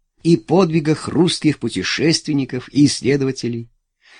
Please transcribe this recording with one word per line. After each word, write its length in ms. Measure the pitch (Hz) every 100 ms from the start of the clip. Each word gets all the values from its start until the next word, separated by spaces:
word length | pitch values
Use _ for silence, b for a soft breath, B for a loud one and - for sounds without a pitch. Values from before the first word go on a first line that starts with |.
| _ _
и 140 | 165 165
подвигах 720 | - 175 185 165 147 151 -
русских 520 | 135 175 - 156 139
путешественников 1080 | 120 98 87 - 139 151 - 147 131 123 -
и 140 | 131 143
исследователей, 840 | - 110 143 135 131 120 117 117 _ _ _ b